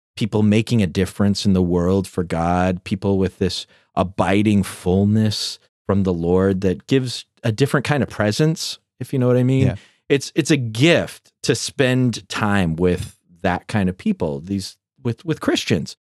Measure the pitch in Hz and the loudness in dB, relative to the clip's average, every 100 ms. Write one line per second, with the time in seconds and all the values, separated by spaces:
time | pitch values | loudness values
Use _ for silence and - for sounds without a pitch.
0 | _ - 113 107 107 107 110 120 92 95 | _ -6 -2 2 4 2 2 0 0 0
1 | 90 - 101 98 101 92 87 87 87 98 | -2 0 0 2 2 2 2 2 2 0
2 | 92 - 85 82 85 90 92 90 - 101 | 0 -6 -4 -2 0 2 0 -2 -6 -4
3 | 101 95 92 - 92 - - _ _ - | -2 0 -2 -2 -4 -4 -12 _ _ -4
4 | 90 - 92 101 107 101 92 - 90 95 | -4 0 0 2 4 2 0 -4 0 2
5 | 101 110 110 104 - - _ _ - 98 | 2 2 0 -2 -8 -12 _ _ -4 0
6 | 95 87 85 92 98 95 95 90 - 135 | 0 0 2 2 2 2 -2 -4 0 -2
7 | 127 - - _ 120 110 139 147 - 147 | -2 -8 -14 _ -4 -2 0 0 0 0
8 | 101 - 104 107 156 165 - - _ - | -2 0 -2 2 0 -2 -8 -12 _ -16
9 | 127 135 123 123 123 135 135 92 - _ | -6 -2 2 2 2 2 0 -2 -14 _
10 | - 143 - - 143 151 117 110 165 143 | -2 -2 0 -2 0 0 0 2 4 4
11 | 82 - _ _ - 123 - - 127 127 | 0 -10 _ _ -4 -2 -4 -2 0 2
12 | 123 107 - - 107 101 85 80 90 87 | 0 -2 -8 -4 0 2 0 0 0 0
13 | - - _ 87 95 87 - 110 92 90 | -4 -14 _ _ -4 -4 -4 -2 -2 -2
14 | - 196 82 71 87 101 95 - _ _ | -4 -4 -4 -6 -6 -6 -8 -16 _ _
15 | 127 113 165 147 - 349 - 90 - - | -8 -6 -6 -4 -2 -2 -2 -4 -4 -14
16 | _ | _